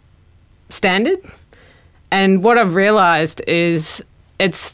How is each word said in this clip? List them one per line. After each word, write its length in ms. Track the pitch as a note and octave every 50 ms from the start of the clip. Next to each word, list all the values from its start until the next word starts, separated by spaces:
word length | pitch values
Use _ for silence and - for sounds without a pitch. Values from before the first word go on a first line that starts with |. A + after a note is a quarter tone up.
| _ _ _ _ _ _ _ _ _ _ _ _ _ -
standard. 500 | - - - F#3+ F3+ G3 A3+ D#4 F#4+ F#4 - - - - - _ _ _ - - _ _ _ _ _ _ _ -
And 340 | F3+ G3 G3 F#3+ F#3+ F#3 F3+
what 140 | A3+ A#3+
I've 160 | A#3+ A3+ D#3+ E3
realised 680 | G3 G3 G#3 G#3+ G#3+ F#3 F3 E3 D#3 D#3+ D#3+ - - -
is 540 | - E3+ E3+ E3+ E3+ E3+ D#3 D#3+ - - - - _ _ _ _ _ _ -
it's 320 | F#3+ F#3 - - - -